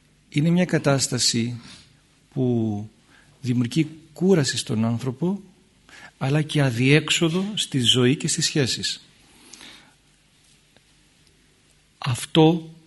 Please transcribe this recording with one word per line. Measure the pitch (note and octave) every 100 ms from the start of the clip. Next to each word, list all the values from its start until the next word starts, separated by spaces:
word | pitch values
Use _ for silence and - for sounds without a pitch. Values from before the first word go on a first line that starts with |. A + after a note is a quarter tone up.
| _ _ _
είναι | D3 E3
μια | F3 F3+
κατάσταση | D#3 C#3+ C#3 - B2 - A#2+ A#2 A#2+ - - - _ _ _ _
που | C#3 B2+ A#2+ A2 G#2 G#2+ _ _ - _ _
δημιουργεί | B2+ B2 A#2+ D#3 D3+ - -
κούραση | - F#3 F#3 C3+ A#2
στον | - A2 A2+
άνθρωπο, | A#2 B2+ B2 F3 G3+ - _ _ _ _ - - -
αλλά | C3+ D3+
και | D3 D3+
αδιέξοδο | C3+ A#2 C3 D3+ D3+ - E3+ F3 G3
στη | G#3+ - C#3
ζωή | A#2 B2 B2 D#3+
και | D#3+
στις | - -
σχέσεις. | D#3+ B2 - F#2+ - - _ _ - - - - - - _ _ _ _ _ _ _ _ _ _ _ _ _ _ _ _ _ _ _ _ -
Αυτό | C#3 A#2 - E3 D#3 E3 - -